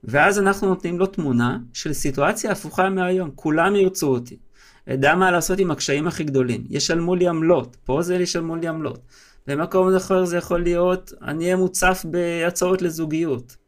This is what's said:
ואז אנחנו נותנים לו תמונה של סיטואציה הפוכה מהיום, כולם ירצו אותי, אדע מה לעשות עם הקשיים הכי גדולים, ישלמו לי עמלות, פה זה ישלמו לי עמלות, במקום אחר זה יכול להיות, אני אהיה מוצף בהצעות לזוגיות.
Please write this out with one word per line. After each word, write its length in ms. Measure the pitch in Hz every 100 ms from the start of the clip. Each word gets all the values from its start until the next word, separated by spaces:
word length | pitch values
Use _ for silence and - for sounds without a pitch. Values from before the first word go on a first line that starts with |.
ואז 360 | 117 135 165 208
אנחנו 280 | 196 196 196
נותנים 320 | 180 175 175
לו 60 | 190
תמונה 520 | 196 151 120 120 - -
של 200 | - 156
סיטואציה 580 | 143 147 131 147 233 226
הפוכה 380 | 190 156 - 190
מהיום, 420 | 190 180 185 170 135
כולם 400 | 156 156 175 202
ירצו 320 | 190 190 143
אותי, 300 | 123 120 - - - - - -
אדע 260 | 131 135 170
מה 160 | 185
לעשות 280 | 175 160 190
עם 120 | 185
הקשיים 360 | 147 - 143 160
הכי 160 | 160
גדולים, 400 | 151 135 123 120 123
ישלמו 460 | 147 - 165 170 180
לי 120 | 175
עמלות, 500 | 165 160 170 120 -
פה 180 | - 139
זה 140 | 175 180
ישלמו 400 | 175 175 165 165
לי 120 | 165
עמלות, 320 | 160 151 - - - - - -
במקום 480 | 143 170 190 185 185
אחר 300 | 185 190 180
זה 120 | 175
יכול 260 | 170 175
להיות, 500 | 175 175 180 185 - -
אני 220 | - 151
אהיה 120 | 175 185
מוצף 500 | 185 185 180 185 165
בהצעות 720 | 175 170 170 165 180 180 185
לזוגיות. 720 | 175 160 156 160 165 123 120 -